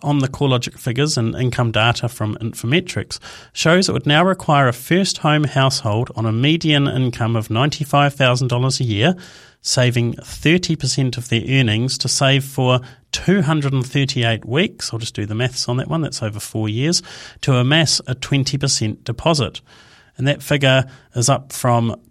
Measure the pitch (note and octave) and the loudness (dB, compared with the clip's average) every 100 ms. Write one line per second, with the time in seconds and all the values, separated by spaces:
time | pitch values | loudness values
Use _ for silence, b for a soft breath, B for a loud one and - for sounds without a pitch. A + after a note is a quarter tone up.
0 | C#3+ C#3+ C3+ - C#3+ B2 - - B2+ A#2+ | 0 0 0 0 0 0 -2 -8 -6 -2
1 | D3+ B2+ A2+ - B2+ A#2 A#2+ A2 A#2 A#2 | 0 0 -2 -2 -2 0 0 2 2 2
2 | A#2 - G#2+ - A2+ - A#2 E3 F3+ G#2 | -4 -4 -6 -4 -8 -6 0 0 0 -8
3 | - - B B B - D#3+ F3+ G3 C3+ | -8 -12 B B B -2 2 2 2 -2
4 | D3 D3+ F#3 F3+ - C#3+ B2+ - - F3 | 2 2 2 0 2 4 4 0 0 0
5 | F#3+ - D#3 D3+ C#3+ C#3 C3+ - G#2+ G#2+ | 0 0 0 2 0 2 0 0 -2 -2
6 | B2+ - A2 A2+ C#3+ E3 D#3 D3 C#3 C3 | -2 -2 0 2 2 2 2 2 2 0
7 | B2+ A#2+ A2+ A2+ G#2+ A2+ D3 - C#3+ C#3+ | -2 0 -2 0 -2 0 0 -2 0 2
8 | C#3+ C#3 C3 B2 C3 A#2+ C3 C3+ A#2+ G2+ | 2 2 2 2 0 0 0 0 -2 2
9 | D3+ F3+ B B B B - - B2 A#2+ | 2 0 B B B B -4 2 2 2
10 | A#2 - - - D3 F3+ F3+ D#3+ B2+ - | 0 -4 -12 -2 2 2 2 -2 -2 0
11 | B2+ A#2+ - A#2 - C3+ A#2 G#2+ B2+ - | -2 -2 -2 -2 2 2 2 2 -2 -4
12 | C3 - C3+ C3+ C3+ - B2+ B2+ B B | -2 0 2 2 0 0 2 2 B B
13 | - - - G3+ D3 D#3 C#3 C3+ B2 C#3+ | -10 -4 2 2 2 0 0 -2 0 0
14 | C3+ B2+ A#2 A2 - C#3 G#3 - - A2+ | 0 0 0 0 -2 -2 -2 -4 -8 -8
15 | A#2 - G#2 G#2+ B2+ - - B2 - E3 | -8 -6 -6 -2 -2 -4 -4 -4 -2 -4
16 | D3 - G#2+ G#2 - A2 G#2+ A2 D3+ F3 | -4 -4 -6 -8 -8 -4 -2 -2 0 -2
17 | B B B B - B2+ B2+ D#3+ D#3 - | B B B B 0 2 4 2 2 0
18 | - B2+ - C#3 C3 C#3 C#3 - A2 - | -4 -8 -2 0 0 -2 -2 0 -2 -4
19 | - B2 D#3 C#3+ G2+ - B B B B | -8 -2 0 2 0 -6 B B B B
20 | B - C3+ C#3 - D3 C3+ C3 C3 B | B -4 -2 -2 -2 2 4 4 2 B
21 | B B2 A#2+ C3 - - B2+ A#2 A#2 - | B -2 0 0 -2 -4 2 2 2 -4
22 | _ | _